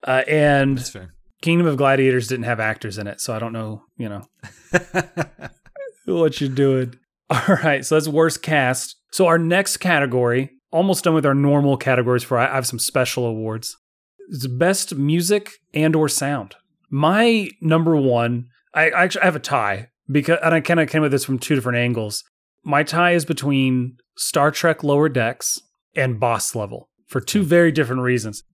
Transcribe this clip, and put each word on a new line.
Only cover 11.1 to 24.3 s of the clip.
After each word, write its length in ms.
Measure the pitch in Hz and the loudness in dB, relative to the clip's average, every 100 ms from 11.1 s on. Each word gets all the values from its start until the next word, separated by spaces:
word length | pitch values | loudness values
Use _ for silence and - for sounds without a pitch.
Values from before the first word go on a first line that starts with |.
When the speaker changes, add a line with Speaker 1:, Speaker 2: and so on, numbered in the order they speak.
Speaker 1:
with 120 | 160 143 | 2 4
our 80 | |
normal 420 | 139 139 147 143 135 | 4 4 4 2 0
categories 460 | - 127 120 123 | 0 0 2 0
for, 160 | 123 123 | 0 0
I, 80 | 131 | 0
I 40 | |
have 120 | 135 120 | -2 -4
some 120 | 120 | -6
special 460 | - 139 127 - 123 | -4 -2 -2 -2 -4
awards. 500 | 110 110 110 - - _ _ _ _ 359 | -4 -6 -6 -10 -16 _ _ _ _ -14
It's 180 | 151 131 | -10 -8
best 480 | 123 165 190 - | 0 0 0 -4
music 560 | 139 143 165 175 208 202 - _ | -2 0 0 2 -2 -2 -20 _
and 220 | - 156 160 | 0 2 2
or 120 | 151 | 2
sound. 460 | - 139 143 98 - _ _ _ | 0 -4 -4 -8 -18 _ _ _
My 580 | 139 151 196 233 226 196 - | 0 2 4 4 2 -2 -4
number 360 | 160 160 165 156 | 0 2 4 2
one, 500 | 135 120 117 120 123 _ _ | 4 2 0 -2 -6 _ _
I, 160 | 156 160 | 0 2
I 140 | 160 | 2
actually 200 | 180 180 | 0 2
have 120 | 190 151 | 0 0
a 40 | |
tie. 480 | - 139 104 98 113 _ - | -4 -2 -2 -4 -10 _ -4
Because, 280 | 143 139 170 | -2 0 0
and 120 | 165 | 2
I 60 | 160 | 0
kinda 260 | - 170 151 | 2 0 2
came 180 | 156 | 0
at 60 | 151 | 0
this 140 | 135 | 0
from 140 | - 131 | -2 -6
two 160 | - | -2
different 240 | 147 123 120 | -2 0 -2
angles. 440 | 120 117 107 104 - _ _ _ | 0 -2 -4 -8 -12 _ _ _
My 180 | - 143 | -2 0
tie 300 | 151 160 175 | 0 0 2
is 120 | 175 | 2
between 720 | 156 147 135 139 131 127 123 - _ - | 0 -4 0 0 2 0 -2 -8 _ -10
Star 340 | - | -4